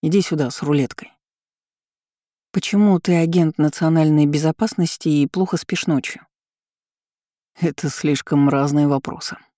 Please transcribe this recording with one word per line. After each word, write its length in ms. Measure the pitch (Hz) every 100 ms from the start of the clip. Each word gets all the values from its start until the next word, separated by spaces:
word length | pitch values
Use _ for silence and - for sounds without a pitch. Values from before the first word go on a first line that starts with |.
Иди 200 | 160 196
сюда 280 | 180 156 131
с 120 | -
рулеткой". 500 | 147 147 131 - - _ _ _ _ _ _ _ _ _ _ _ _ _ _
"Почему 480 | - - 202 208 180
ты 160 | - 175
агент 400 | 165 175 160 156
национальной 680 | 151 - 160 160 156 151 147
безопасности 840 | 147 160 156 220 - 170 - 160
и 180 | 147 143
плохо 300 | - 185 175
спишь 300 | - 175 -
ночью?" 400 | 143 - - _ _ _ _ _ _ _ _ _ _ _ _ _ _
"Это 300 | 170 - 151
слишком 640 | - 151 143 - 143 143
разные 360 | 139 143 147 143
вопросы. 520 | 139 - - - - _